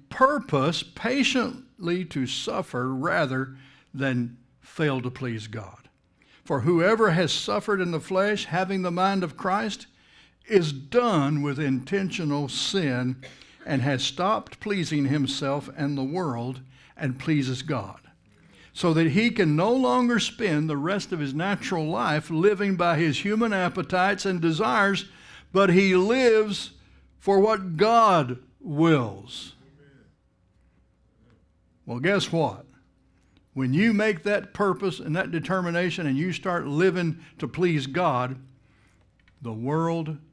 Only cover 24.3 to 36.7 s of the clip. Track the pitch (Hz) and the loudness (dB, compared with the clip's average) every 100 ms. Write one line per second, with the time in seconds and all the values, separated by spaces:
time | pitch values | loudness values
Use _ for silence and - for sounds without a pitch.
24.3 | 180 165 160 220 233 196 196 - - - | 0 0 0 0 2 2 0 -6 -18 -20
25.3 | - - 196 196 180 190 185 196 254 247 | -20 -2 2 6 6 6 4 4 4 6
26.3 | 220 214 196 - - - - _ _ 190 | 6 2 -2 -10 -16 -20 -20 _ _ 2
27.3 | 196 214 214 190 156 214 233 214 175 127 | 4 4 2 -2 2 4 6 6 6 2
28.3 | 123 - _ 220 147 165 147 110 98 98 | -4 -12 _ -4 2 4 4 2 -8 -16
29.3 | - - - - - 143 139 _ _ _ | -16 -16 -20 -20 -20 -20 -20 _ _ _
30.3 | _ _ _ _ _ _ _ _ _ _ | _ _ _ _ _ _ _ _ _ _
31.3 | _ _ _ _ _ - 120 165 202 - | _ _ _ _ _ -10 -4 0 0 0
32.3 | 165 131 101 - _ _ _ _ _ _ | 0 -2 -4 -18 _ _ _ _ _ _
33.3 | _ _ 131 127 151 226 208 214 165 202 | _ _ -4 0 2 2 2 0 0 -2
34.3 | 208 202 - 202 180 196 160 156 165 - | -2 -4 -2 0 0 -4 -4 -4 -4 -2
35.3 | 165 135 185 175 170 180 - 151 131 180 | -4 -2 -2 0 0 -2 -2 -2 -2 -2
36.3 | - 190 175 147 | -4 -4 -4 -2